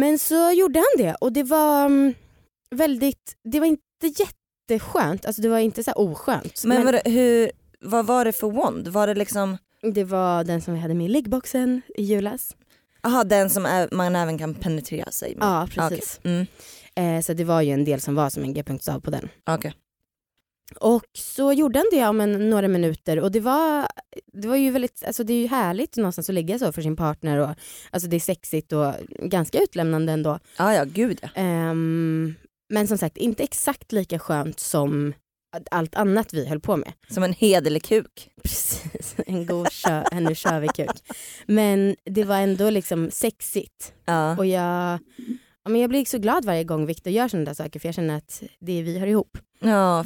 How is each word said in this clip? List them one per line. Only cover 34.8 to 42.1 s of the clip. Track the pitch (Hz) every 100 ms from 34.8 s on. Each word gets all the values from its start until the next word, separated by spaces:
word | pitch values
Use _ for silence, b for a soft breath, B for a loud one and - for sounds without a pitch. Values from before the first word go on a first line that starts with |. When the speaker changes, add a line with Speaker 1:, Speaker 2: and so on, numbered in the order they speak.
| 143 147 147 143 _ _ _ 170 -
Speaker 1:
allt | 175 160
annat | 196 202 202 220
vi | 160 135
höll | 151
på | - 170
med. | - - -
Speaker 2:
Som | 185
en | 185
hederlig | 180 214 185 160 156
kuk. | - 220 226 - - _
Speaker 1:
Precis, | - - - - 160 - - - -
en | 185 170
god | 175 175
kö-, | - - 156 -
<laughs> |
en | 175
nu | 160
kör | 160 190 160
vi | 151
kuk. | - 147 - - B B B B
Men | 214 208 196 196 -
det | -